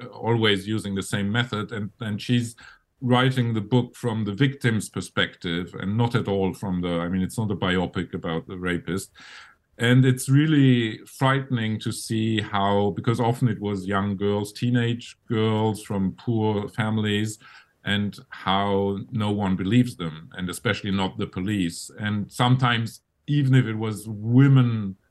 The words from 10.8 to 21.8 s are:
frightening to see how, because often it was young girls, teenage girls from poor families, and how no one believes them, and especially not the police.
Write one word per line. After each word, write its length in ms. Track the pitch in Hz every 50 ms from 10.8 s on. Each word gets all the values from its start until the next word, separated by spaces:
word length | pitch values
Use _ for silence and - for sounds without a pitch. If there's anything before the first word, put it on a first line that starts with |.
| 113 110 107 - -
frightening 720 | - - - 135 131 135 139 135 135 127 113 110 107 107 107
to 120 | - 113
see 480 | 107 - - - 113 110 110 113 110 104
how, 540 | 104 - 104 101 98 101 101 101 101 104 -
because 240 | - - 117 117 120
often 280 | 117 113 117 - 131 113
it 120 | 98 -
was 260 | 104 104 101 95 90
young 300 | 98 101 98 101 104 98
girls, 360 | 92 101 101 101 104 101 -
teenage 640 | - - 120 120 123 123 117 117 120 120 - - - _ _ -
girls 540 | 117 110 110 110 107 107 110 110 104 104
from 300 | - - 104 98 95 92
poor 560 | - - - 123 117 110 110 107 104 104 104 -
families, 680 | - - 110 110 110 110 107 104 104 104 107 107 - - - - - - - _ _ _ -
and 340 | 98 101 104 104 101 - - - -
how 680 | - - - 95 95 98 101 101 98 98 98 98 98 101 - -
no 180 | - 107 107 104
one 240 | 101 101 101 92 95
believes 420 | 90 92 95 117 123 120 123 -
them, 340 | - 87 80 78 80 82 -
and 160 | - 92 90 90
especially 420 | 87 - - 113 98 - - 101
not 280 | 95 98 95 95 - -
the 80 | 98
police. 640 | - - 95 90 104 107 98 90 85 - -